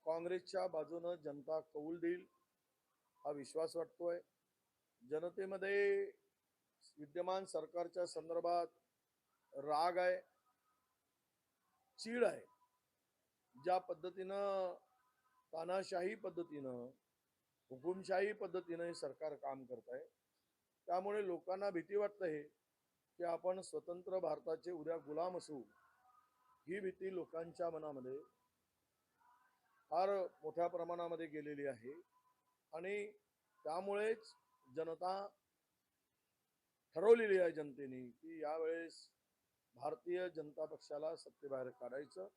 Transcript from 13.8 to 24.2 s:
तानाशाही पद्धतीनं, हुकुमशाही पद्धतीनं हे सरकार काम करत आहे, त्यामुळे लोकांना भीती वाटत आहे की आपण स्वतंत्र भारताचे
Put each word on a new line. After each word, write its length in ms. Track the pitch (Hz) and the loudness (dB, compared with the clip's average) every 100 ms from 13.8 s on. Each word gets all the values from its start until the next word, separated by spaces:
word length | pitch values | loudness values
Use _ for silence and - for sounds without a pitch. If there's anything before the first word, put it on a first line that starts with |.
| 180 165 175 185 185 196 202 196 185 180 _ _ _ _ _ _ _ | 2 -6 -6 -6 -4 0 0 2 0 -4 _ _ _ _ _ _ _
तानाशाही 600 | 160 165 190 185 185 185 | -8 0 0 2 0 0
पद्धतीनं, 720 | 220 185 170 170 151 135 123 123 - _ _ _ _ _ _ _ | -2 -6 -6 -6 -6 -6 -6 -10 -14 _ _ _ _ _ _ _
हुकुमशाही 640 | 131 156 190 185 185 202 | -6 -4 -4 0 2 2
पद्धतीनं 520 | 214 190 175 175 170 | 0 -4 -4 -4 -4
हे 100 | 170 | -4
सरकार 400 | 165 147 127 156 | -4 -6 -4 -6
काम 300 | 139 139 135 | -4 -6 -6
करत 240 | 123 120 117 | -8 -12 -8
आहे, 160 | 127 160 _ _ _ _ _ _ _ - | -10 -10 _ _ _ _ _ _ _ 0
त्यामुळे 400 | 175 196 208 196 | 0 2 0 0
लोकांना 440 | 170 175 190 202 | -2 -2 0 0
भीती 260 | 180 160 202 | 0 0 2
वाटत 260 | 202 202 | 2 2
आहे 200 | 185 151 147 _ _ _ _ _ _ - | -2 0 -6 _ _ _ _ _ _ -4
की 80 | |
आपण 360 | 170 165 175 185 | 0 2 0 0
स्वतंत्र 580 | 180 156 - 175 180 | -2 -6 -4 -8 -2
भारताचे 520 | 185 | 0